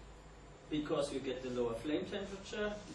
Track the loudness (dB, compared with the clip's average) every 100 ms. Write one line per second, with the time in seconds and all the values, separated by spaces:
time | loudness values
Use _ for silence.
0 | -14 -14 -16 -16 -16 -16 0 0 4 4
1 | 4 2 0 0 0 2 2 2 2 2
2 | 2 -2 -2 -6 -4 0 0 0 -6